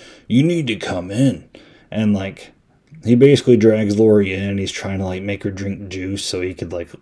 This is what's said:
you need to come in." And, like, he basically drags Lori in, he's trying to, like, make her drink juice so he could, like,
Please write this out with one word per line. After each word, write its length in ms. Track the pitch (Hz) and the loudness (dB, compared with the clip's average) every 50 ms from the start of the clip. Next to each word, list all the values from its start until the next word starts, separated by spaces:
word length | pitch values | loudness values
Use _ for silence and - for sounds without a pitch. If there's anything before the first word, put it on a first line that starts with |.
| - - - _ _ | -20 -20 -20 _ _
you 160 | - 110 127 147 | 0 2 2 2
need 240 | 170 175 170 147 | 2 0 -2 -2
to 80 | 120 107 | -4 -6
come 340 | 87 - - 95 90 90 95 | -6 -6 -6 -6 -6 -8 -6
in." 360 | 101 117 139 131 95 78 - _ - - - _ _ _ _ _ | -2 0 2 2 0 -2 -8 _ -20 -20 -20 _ _ _ _ _
And, 240 | - 107 110 107 104 | -6 -2 0 0 0
like, 380 | 95 95 98 82 - - - _ _ _ _ _ _ _ _ - - - | 0 -4 -8 -10 -14 -20 -20 _ _ _ _ _ _ _ _ -20 -8 0
he 120 | 110 120 | 0 4
basically 420 | 120 135 143 143 127 - 131 120 | 6 6 6 6 4 4 4 4
drags 420 | 107 104 110 107 110 110 101 101 104 | 6 6 4 4 4 0 0 2 4
Lori 340 | 113 110 107 104 98 95 92 | 4 6 6 4 4 2 -2
in, 240 | 95 98 101 98 | -4 -4 -4 -4
he's 140 | 98 95 92 | -4 -6 -6
trying 280 | - - - 98 98 95 | -8 -10 -8 -6 -6 -4
to, 60 | 95 | -4
like, 180 | 92 92 92 98 | -4 -6 -6 -6
make 200 | 101 101 98 - | -8 -8 -6 -6
her 80 | 104 | -8
drink 380 | 95 92 98 101 98 85 101 92 | -8 -6 -8 -8 -8 -8 -10 -12
juice 340 | 92 92 92 95 98 98 - | -10 -8 -8 -6 -6 -6 -6
so 180 | - - 90 | -6 -6 -6
he 120 | 90 92 87 | -6 -6 -8
could, 180 | - - 85 | -8 -10 -8
like, 180 | 92 87 85 - - - | -8 -10 -10 -12 -16 -20